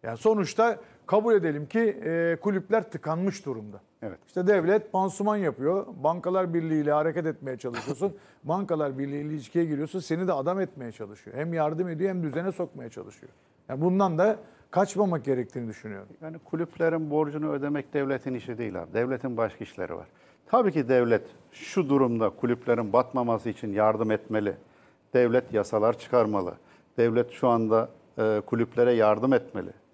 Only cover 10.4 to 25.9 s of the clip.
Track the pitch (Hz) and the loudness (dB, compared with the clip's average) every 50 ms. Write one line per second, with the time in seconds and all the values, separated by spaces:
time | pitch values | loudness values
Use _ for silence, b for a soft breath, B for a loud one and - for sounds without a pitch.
10.4 | 135 165 185 196 190 185 - 143 123 117 107 - 110 101 104 - _ 98 95 131 | 0 -2 -2 -2 -4 -6 -6 -12 -14 -14 -12 -12 -14 -14 -14 -18 _ -12 -8 -6
11.4 | 156 170 165 165 151 151 156 156 185 180 165 151 185 196 185 180 165 151 131 160 | -6 -4 -2 0 0 0 0 -2 -4 -4 -2 -2 -2 -2 -2 -2 -4 -4 -4 -4
12.4 | 175 196 - - 175 - - 135 120 113 - - - 104 - _ - - _ b | -4 -4 -4 -4 -8 -8 -8 -16 -16 -14 -14 -14 -16 -16 -18 _ -20 -20 _ b
13.4 | b b b b _ - 127 135 160 180 185 196 202 185 165 156 185 220 220 220 | b b b b _ -10 -4 0 2 2 4 4 2 2 2 2 2 2 2 0
14.4 | B B B B B B - 180 202 190 - 180 208 190 170 151 113 135 131 123 | B B B B B B 0 0 0 2 2 0 0 0 0 -2 0 0 -2 -2
15.4 | 120 95 - 131 120 110 104 - - 110 101 98 101 104 120 _ 156 156 160 165 | -2 -6 -8 -10 -10 -10 -10 -12 -14 -14 -14 -14 -16 -18 -20 _ -16 -16 -16 -16
16.4 | _ - - 165 170 160 - - 165 165 165 165 156 151 147 156 156 147 143 156 | _ -8 -4 -4 -4 -6 -2 0 0 2 2 0 -2 0 0 0 0 0 -2 -4
17.4 | 151 156 147 139 139 147 147 143 143 - - 147 139 135 139 123 - 135 127 120 | -4 -4 -2 -2 -2 -2 -2 -4 -4 -2 -2 -2 0 0 -2 -4 -4 -6 -6 -6
18.4 | - - 120 110 127 - 90 87 82 80 - 110 120 127 135 123 - 131 120 110 | -6 -8 -8 -6 -6 -6 -6 -8 -10 -4 -2 -2 0 0 -2 -4 -4 -6 -2 -2
19.4 | 113 107 - - 107 - - - 90 87 85 90 90 - b b b b b b | -2 -2 -2 -8 -14 -14 -8 -10 -8 -8 -8 -10 -12 -16 b b b b b b
20.4 | b - - 254 233 196 156 156 131 117 131 123 123 117 117 101 - - - - | b 2 2 4 4 4 2 0 2 4 4 4 6 6 4 2 2 -4 -20 -20
21.4 | _ _ - - - - - 190 170 135 139 139 135 120 117 113 110 101 - - | _ _ -20 -18 -16 -4 -2 -2 2 4 4 4 4 4 2 0 0 0 0 -2
22.4 | - 120 120 123 - 123 120 113 113 104 101 123 127 - - 131 123 120 113 104 | 0 0 0 0 2 0 0 0 0 2 2 2 2 2 -2 -2 0 0 -2 -2
23.4 | - 117 101 - - 107 98 104 107 110 107 107 113 110 107 104 - - 110 107 | -2 -6 -8 -6 -8 -4 0 2 4 4 4 2 2 0 0 -2 -2 -2 -2 0
24.4 | 104 101 - - b b b b b b b b b _ - 123 123 117 117 127 | 0 -2 -4 -6 b b b b b b b b b _ 4 4 4 6 4 2
25.4 | 123 - 117 107 98 - - 110 104 113 | 0 2 0 0 0 2 0 2 2 2